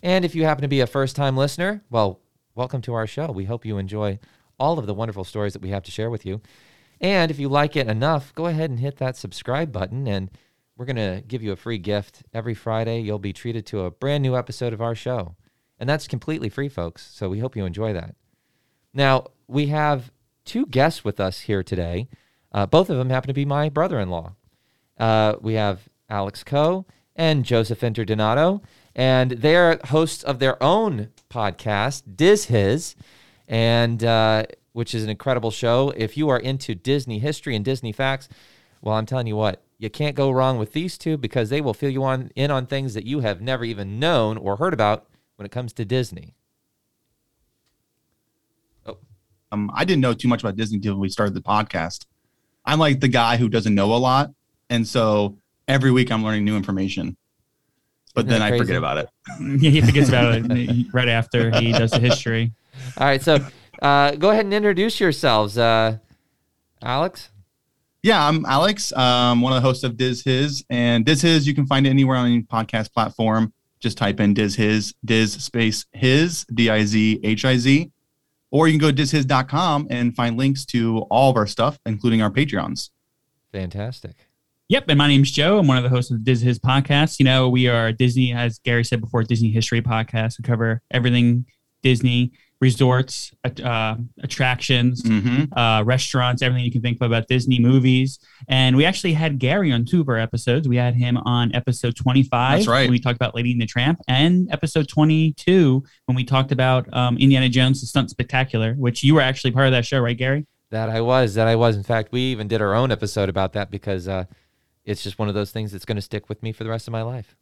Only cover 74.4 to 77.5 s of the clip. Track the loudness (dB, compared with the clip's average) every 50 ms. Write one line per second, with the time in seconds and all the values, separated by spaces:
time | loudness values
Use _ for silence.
74.4 | 2 0 0 0 2 2 2 2 0 -4 -10 _ -4 0 2 2 2 2 -2 -6
75.4 | -12 -8 _ 0 0 0 0 -2 -8 _ _ 0 2 4 4 4 4 2 -2 -6
76.4 | -10 _ 0 2 2 4 4 4 2 2 2 4 4 4 2 2 0 -2 -2 0
77.4 | 2 2